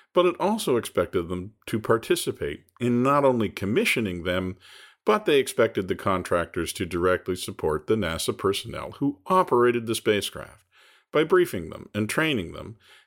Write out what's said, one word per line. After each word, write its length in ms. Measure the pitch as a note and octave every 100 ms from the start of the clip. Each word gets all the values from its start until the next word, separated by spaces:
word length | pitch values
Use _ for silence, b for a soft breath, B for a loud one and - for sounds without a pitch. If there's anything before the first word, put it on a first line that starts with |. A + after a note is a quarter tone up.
| B
but 140 | F3 F3
it 100 | F3
also 360 | F#3 A3 - A#2
expected 520 | - - F2 F#2 E2+
them 260 | F2+ G2 _ -
to 120 | G#2+
participate 840 | - A#2 - F3 - - D2 - _ -
in 240 | A#2+ A#2+
not 200 | C3 C#3+ C#3
only 240 | B2 G2+
commissioning 760 | - G2+ C#3+ A#3 C3+ G#2 F2
them, 340 | F2 F#2 F#2 F#2 B B B B -
but 200 | G#3+ G#3+
they 140 | C#3+
expected 480 | B2 - A2+ - F#2
the 80 | F#2
contractors 800 | G2+ F#2 F2 F2 E2 F2+ D#2+
to 120 | - F2
directly 500 | F2 F2+ F2+ - F2+
support 500 | - - D#2+ D#2 -
the 100 | A2
nasa 400 | E2+ E2 - -
personnel 580 | F#2+ G2+ - - -
who 260 | - C#3+ - -
operated 580 | F#3 F#3 A#2+ B2 A#2+ A2+
the 100 | A2
spacecraft 640 | A2+ G#2 - - - - _ b b b b
by 120 | D3
briefing 460 | D#3+ F#3 F3 G2+ D#2+
them 200 | - -
and 160 | G#2 G#2+
training 440 | - D#3+ B2 E2
them, 220 | D2 F#2 A2+ b b